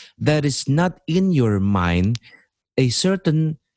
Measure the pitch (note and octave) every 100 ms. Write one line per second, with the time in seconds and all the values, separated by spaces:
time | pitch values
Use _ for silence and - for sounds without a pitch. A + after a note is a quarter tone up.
0 | - _ A#2 D3+ C#3+ C3 - C#3+ F3+ -
1 | - E3+ F#3+ E3 A#2 G2+ G2 G2+ F2 F2
2 | F#2+ A#2+ - - _ _ _ - C3 A#2
3 | F#3 F#3+ F3+ D#3 D#3+ D#3 _